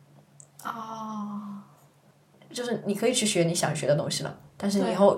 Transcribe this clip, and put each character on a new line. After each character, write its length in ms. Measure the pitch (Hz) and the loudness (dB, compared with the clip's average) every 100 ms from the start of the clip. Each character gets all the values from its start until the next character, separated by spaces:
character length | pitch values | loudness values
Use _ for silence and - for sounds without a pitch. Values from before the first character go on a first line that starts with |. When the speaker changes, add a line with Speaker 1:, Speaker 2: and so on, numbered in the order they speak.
| _ - _ - - - - | _ -20 _ -20 -20 -14 -10
Speaker 1:
哦。 960 | 226 220 220 220 214 208 208 208 202 - - - _ _ _ _ - - | -10 -10 -10 -10 -8 -8 -8 -10 -14 -18 -20 -20 _ _ _ _ -20 -14
Speaker 2:
就 120 | 247 | -8
是 180 | 240 220 | -4 -2
你 100 | 208 | -2
可 140 | 202 240 | 0 2
以 60 | |
去 140 | 254 208 | 2 2
学 160 | 175 | 2
你 100 | 165 | 2
想 200 | - - | 2 -2
学 140 | 147 131 | 0 2
的 80 | 147 | 2
东 140 | - | 0
西 140 | - | -4
了， 120 | - - - - | -6 -10 -18 -6
但 120 | 202 | 0
是 100 | 196 | 2
你 120 | 190 | 2
以 40 | 185 | 6
后 200 | 202 | 6